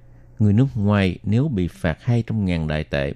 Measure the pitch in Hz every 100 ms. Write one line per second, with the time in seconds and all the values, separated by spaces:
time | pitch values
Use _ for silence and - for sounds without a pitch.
0 | - - - - 104 104 139 120 101 104
1 | 95 85 98 113 156 101 85 - 85 78
2 | - 120 - 110 92 85 78 78 76 73
3 | 69